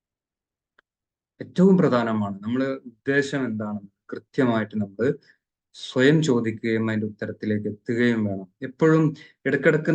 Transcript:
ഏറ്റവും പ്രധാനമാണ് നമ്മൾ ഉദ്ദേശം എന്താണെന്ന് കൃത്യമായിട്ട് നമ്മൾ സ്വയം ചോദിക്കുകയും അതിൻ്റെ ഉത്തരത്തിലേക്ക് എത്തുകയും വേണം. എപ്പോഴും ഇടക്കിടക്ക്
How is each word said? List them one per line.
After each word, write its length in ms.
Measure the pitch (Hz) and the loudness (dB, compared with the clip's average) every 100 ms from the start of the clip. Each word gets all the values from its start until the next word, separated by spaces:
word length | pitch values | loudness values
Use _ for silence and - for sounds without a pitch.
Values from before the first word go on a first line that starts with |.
| _ _ _ _ _ _ _ _ _ _ _ _ _ - | _ _ _ _ _ _ _ _ _ _ _ _ _ -18
ഏറ്റവും 340 | 107 - 190 185 | -6 4 6 6
പ്രധാനമാണ് 560 | 143 120 113 107 101 98 | 4 2 0 -2 -2 -6
നമ്മൾ 180 | 107 127 135 135 127 | -4 -2 -2 -6 -12
ഉദ്ദേശം 500 | 113 139 139 139 143 | -10 -2 0 0 -4
എന്താണെന്ന് 460 | 127 110 107 104 - _ - | -4 -6 -6 -8 -12 _ -16
കൃത്യമായിട്ട് 680 | - - - 123 113 107 107 | -16 -8 -2 0 0 -2 -4
നമ്മൾ 300 | 98 101 127 151 _ _ _ _ _ - | -6 -2 -2 -2 _ _ _ _ _ -20
സ്വയം 420 | - 131 131 160 | -6 2 4 4
ചോദിക്കുകയും 640 | 147 117 113 110 117 110 110 | 4 0 0 -4 -2 0 0
അതിൻ്റെ 180 | 107 107 | -2 -4
ഉത്തരത്തിലേക്ക് 600 | - 107 - 107 107 104 | -8 -10 -6 -4 -4 -4
എത്തുകയും 520 | 104 - 117 120 113 | -8 -4 0 2 0
വേണം. 220 | 104 98 95 - | -2 -6 -12 -14
എപ്പോഴും 400 | 131 - 160 160 156 - - _ - | -12 0 2 4 2 -2 -16 _ -4
ഇടക്കിടക്ക് 460 | 143 165 151 160 | 0 2 2 2